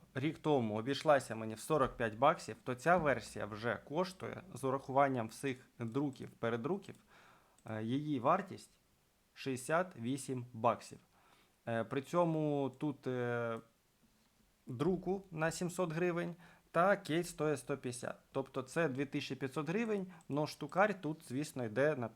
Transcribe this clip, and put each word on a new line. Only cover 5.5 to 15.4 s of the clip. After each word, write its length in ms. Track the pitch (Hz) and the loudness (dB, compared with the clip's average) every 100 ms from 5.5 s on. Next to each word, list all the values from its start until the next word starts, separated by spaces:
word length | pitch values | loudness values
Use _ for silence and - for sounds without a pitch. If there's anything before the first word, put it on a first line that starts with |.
| 120 - - | -4 -8 -8
друків, 500 | 117 123 143 131 - | -4 0 -2 -4 -12
передруків, 640 | - 117 117 120 196 - - _ - - - _ _ - | -6 -2 0 -2 -4 -6 -18 _ -20 -20 -20 _ _ -8
е, 180 | 110 | -4
її 360 | 110 131 151 139 | -2 0 0 0
вартість 520 | 120 180 196 151 - _ _ _ _ _ _ | 4 2 0 -12 -18 _ _ _ _ _ _
шістдесят 640 | - - 127 127 160 180 123 | -8 -4 -4 0 0 0 -4
вісім 500 | 117 139 - 127 123 | -4 -4 -4 -6 -6
баксів. 460 | 113 117 107 - - _ _ _ _ _ _ - | 2 2 2 -2 -18 _ _ _ _ _ _ -4
Е, 160 | 113 | -2
при 180 | 110 135 | 0 -2
цьому 720 | 135 175 175 160 151 143 139 131 | 0 2 4 2 2 2 0 -2
тут, 300 | 151 143 - | -4 -4 -4
е, 520 | 127 120 120 117 113 - _ _ _ _ _ _ _ _ _ - | -2 0 0 -2 -4 -8 _ _ _ _ _ _ _ _ _ -10
друку 560 | 123 147 180 180 196 190 | -2 0 0 -2 -4 -4
на 200 | 156 | -2